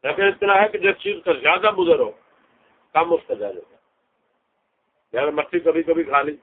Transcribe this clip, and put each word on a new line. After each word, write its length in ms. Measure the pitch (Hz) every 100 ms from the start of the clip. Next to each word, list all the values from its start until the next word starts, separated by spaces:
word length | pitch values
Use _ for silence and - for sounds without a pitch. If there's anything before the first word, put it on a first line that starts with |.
لیکن 200 | 135 165
اتنا 320 | 196 196 202 196
ہے 60 | 208
کہ 100 | 208
جس 240 | 190 190
چیز 140 | 202 185
کا 80 | 180
زیادہ 380 | 143 143 185 214
مضر 280 | 190 175 151
ہو، 120 | 110 - _ _ _ _ _ _ _
کم 200 | 156 170
اس 80 | 165 -
کا 80 |
زیادہ 200 | 127 101
ہوتا 200 | 92 -
ہے۔ 60 | _ _ _ _ _ _ _ _ _ _ _ _ _ _
جیسے 180 | 117 147
مچھلی 300 | 147 - 175
کبھی 220 | 165 160
کبھی 220 | 160 165
کھا 180 | 143 139
لی 140 | 147 147